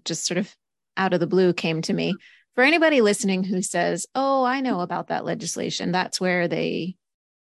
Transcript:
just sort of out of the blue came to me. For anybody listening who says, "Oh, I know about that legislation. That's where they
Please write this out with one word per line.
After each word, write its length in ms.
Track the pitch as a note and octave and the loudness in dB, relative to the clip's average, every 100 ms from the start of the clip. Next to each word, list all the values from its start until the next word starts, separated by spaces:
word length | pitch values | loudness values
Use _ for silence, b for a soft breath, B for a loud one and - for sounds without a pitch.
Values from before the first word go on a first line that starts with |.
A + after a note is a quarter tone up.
| - | -8
just 180 | E3 | -6
sort 140 | - F3+ | -4 -2
of 120 | G3 _ _ _ _ - | -4 _ _ _ _ -2
out 160 | F#3+ | 0
of 80 | F3 | 2
the 60 | E3 | 2
blue 260 | F3+ F#3 | 4 4
came 300 | F3 E3 D#3+ | 2 0 -2
to 100 | E3 | -2
me. 240 | E3 E3+ F#3+ b b b | -2 -2 -4 b b b
For 100 | - | 2
anybody 380 | C4 E4 D#4+ D4 | 4 6 4 6
listening 420 | G#3+ G#3 G3 F#3+ | 4 2 0 0
who 160 | F#3 F#3+ | -2 -2
says, 460 | G3+ F3 F3 E3+ - | -2 0 0 -2 -4
"Oh, 300 | C4 C4+ C4+ | -2 0 2
I 180 | B3 C4+ | 2 0
know 180 | C4 F#3+ | -2 -2
about 280 | F3 E3+ E3 | -2 -6 -4
that 180 | E3 - | -6 -4
legislation. 640 | E3 E3 - - E3 - | -6 -6 -6 -6 -4 -2
That's 260 | F3 F#3 - | -2 -2 -2
where 300 | F#3 F3+ E3+ | 0 0 0
they 480 | E3 E3 E3+ E3 - _ _ _ _ _ | -2 -2 -4 -6 -10 _ _ _ _ _